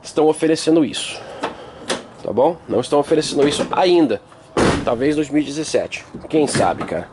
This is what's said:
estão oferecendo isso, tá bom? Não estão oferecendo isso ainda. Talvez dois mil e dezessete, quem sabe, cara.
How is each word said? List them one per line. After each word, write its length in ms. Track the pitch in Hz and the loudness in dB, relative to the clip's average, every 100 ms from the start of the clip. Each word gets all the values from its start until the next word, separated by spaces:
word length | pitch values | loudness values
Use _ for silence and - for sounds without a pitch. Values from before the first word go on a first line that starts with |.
estão 240 | - - 156 | -2 2 2
oferecendo 580 | 156 160 160 - 160 | 4 0 2 4 4
isso, 360 | 131 - - - - - - - - - - - - - | 2 -2 -10 -12 -14 -10 -10 -10 -18 -16 -8 -8 -8 -12
tá 80 | - | -4
bom? 240 | 101 147 175 - | 0 0 0 -2
Não 120 | 110 | -2
estão 180 | 127 147 | 0 0
oferecendo 480 | 143 156 151 143 143 | 2 0 0 2 2
isso 200 | 143 - | 0 -2
ainda. 500 | - 185 175 143 104 - - - - - - | 2 4 4 4 0 -6 -20 -6 0 2 2
Talvez 300 | 95 117 139 | -2 0 0
dois 160 | 151 143 | 0 0
mil 120 | 147 | -2
e 40 | 139 | -2
dezessete, 580 | 147 151 113 87 - - - - | -6 -2 -2 -2 -10 -14 -16 -2
quem 200 | 156 135 | 0 2
sabe, 360 | - 95 76 | 2 0 0
cara. 240 | - 85 87 | -6 -6 -8